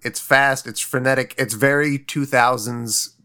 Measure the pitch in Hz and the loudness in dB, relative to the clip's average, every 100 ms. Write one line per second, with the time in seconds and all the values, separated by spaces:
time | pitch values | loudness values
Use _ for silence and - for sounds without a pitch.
0 | 120 - - 135 139 131 120 - - 131 | -10 -6 2 4 4 0 -6 -10 -4 -2
1 | 131 131 123 - 120 107 139 143 147 139 | 0 0 -2 -4 -4 2 2 2 0 -2
2 | - 147 135 127 120 123 110 120 117 - | -6 -6 0 4 4 2 -4 -8 -4 -4
3 | - _ | -6 _